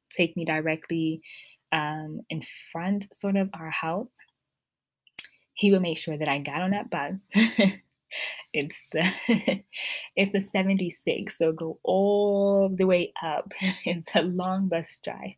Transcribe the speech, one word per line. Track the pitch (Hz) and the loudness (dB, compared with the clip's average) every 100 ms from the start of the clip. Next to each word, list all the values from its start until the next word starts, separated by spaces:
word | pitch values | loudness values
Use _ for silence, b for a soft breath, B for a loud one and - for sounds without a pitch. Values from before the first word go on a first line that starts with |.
| _ | _
take | - 170 170 | 0 0 0
me | |
directly, | 165 156 156 160 - 165 160 160 B B B B _ | -2 0 0 -2 -2 -2 0 -2 B B B B _
um, | 160 151 156 156 156 - | -2 -2 -4 -8 -10 -8
in | 160 - - - | -8 -8 -12 -12
front, | 165 180 202 - | -6 -2 -2 -2
sort | - 202 196 | -4 0 2
of, | 190 | 0
our | 170 160 | -4 -8
house, | - 160 180 240 - - _ _ _ _ _ _ _ _ - - B _ | -6 -4 -4 -4 -8 -10 _ _ _ _ _ _ _ _ -2 -2 B _
he | - 202 | 2 6
would | 190 | 6
make | 175 160 | 4 -2
sure | - 151 | -4 -2
that | 151 | -2
I | 139 | -2
got | 143 147 | -2 -2
on | 185 | 0
that | 202 - | -2 -2
bus. | 160 143 190 - | -4 -4 -6 0
<laughs> | 202 226 - 196 - _ _ _ B B B B | 4 4 4 2 2 _ _ _ B B B B
It's | 156 143 - - | -4 -2 -2 -2
the, | 160 180 - - | 0 0 0 2
<laughs> | 220 - 196 - B B B B - | 2 2 -2 -6 B B B B 0
it's | 196 | 2
the | 196 | 4
seventy-six, | 196 196 190 190 180 - - - 202 - | 2 4 2 0 0 0 0 -2 -2 0
so | 165 | 0
go | 160 165 - | 0 -6 -6
all | - 185 202 202 208 202 202 196 196 | 0 2 4 4 4 4 4 4 4
the | 185 | 4
way | 190 180 175 - | 4 4 2 -4
up. | 165 147 - - | -4 -4 -4 -4
<laughs> | 190 185 - | -2 -2 -4
It's | 170 - | -4 0
a | 185 | 2
long | 175 180 185 190 190 | 2 0 -2 0 0
bus | 165 160 - | 0 -4 -10
drive, | - - 190 | -10 -10 -12